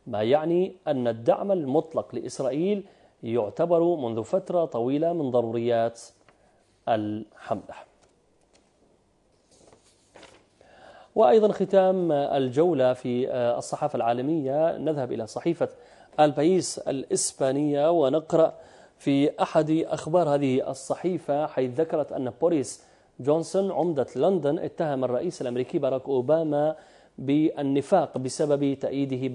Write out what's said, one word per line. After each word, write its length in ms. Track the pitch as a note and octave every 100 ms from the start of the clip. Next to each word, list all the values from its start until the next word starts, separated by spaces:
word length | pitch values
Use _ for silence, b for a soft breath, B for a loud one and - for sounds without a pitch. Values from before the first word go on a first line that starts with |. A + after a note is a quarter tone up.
| -
ما 160 | G#2
يعني 540 | A2+ D3 D#3 F3 F#3 - -
أن 220 | C3+ A#2+
الدعم 440 | A2+ A#2 - G3
المطلق 640 | F#3 C#3 D3 D#3 B2 G#2
لإسرائيل 680 | A#2 - - C3 C#3 F#3 G#3 F#3+ b b b
يعتبر 600 | A#2 A#2 G2+ - E3+ E3+
منذ 400 | E3+ E3+ A#2+ A2
فترة 420 | G#2+ F#3+ F#3+ F3
طويلة 480 | E3 A#2 A#2+ C#3+ E3
من 180 | F3 C3+
ضروريات 720 | A#2+ A#2 A#2 A#2 A2+ A#2 - - _ _ b b b _ _ -
الحملة. 1000 | A2+ G#2 G#2+ - - - G#2 - - - _ _ _ _ _ _ _ _ _ _ _ _ _ _ _ _ _ - - _ _ _ - - - _ _ B B B B B
وأيضًا 380 | G#3+ A3+ A3+ G#3
ختام 600 | - F#3+ F#3+ F#3 F#3+ F3
الجولة 800 | C#3+ C#3+ C#3+ B2+ B2 F3 D3 B2+
في 400 | B2+ B2 B2 C3
الصحافة 640 | B2+ A#2+ A#2+ - - D3+ C3
العالمية، 840 | A#2 A#2+ C3+ E3 C3 C#3+ D#3+ -
نذهب 340 | C#3+ D3 B2+
إلى 140 | A#2+ A2
صحيفة 420 | - E3+ D#3+ B2+ - B B B -
البايس 580 | D3+ C#3 D#3 F#3 - -
الإسبانية 1120 | - C#3 - E3 - - C3+ C3+ D3 C#3+ D3+
ونقرأ 640 | E3+ C3+ D#3 D#3 D#3+ D#3+ - B B B _
في 440 | - C#3 D3+ -
أحد 420 | F3+ E3 D#3 D#3+ -
أخبار 400 | D#3 D#3 F3 D#3
هذه 420 | C#3+ C#3 B2+ -
الصحيفة، 760 | C3+ - - F3 F3 - C#3+ D3+
حيث 340 | - B2+ B2
ذكرت 320 | D#3+ E3 C#3
أن 200 | C#3 B2 -
بوريس 440 | E3 D#3+ A#2 - b b b -
جونسون 520 | C3 D#3+ D#3+ G3 G3
عمدة 340 | D3 F3 D3+ A#2+ B2+
لندن 420 | D#3+ F#3+ C#3+ E3+
اتهم 460 | D#3+ - D#3+ C3
الرئيس 380 | B2+ B2 F3+ -
الأمريكي 360 | B2+ B2 B2+ E3
باراك 300 | C3+ C3 -
أوباما 680 | C3+ B2 D#3+ D#3 D3 D3+ D#3 B B B -
بالنفاق 1000 | C3+ D3 D#3 - C#3 C#3 C3+ F#3+ C#3+ C3+
بسبب 560 | B2+ - D3+ C#3+ C#3
تأييده 540 | C3+ - C#3 C#3 B2+ C3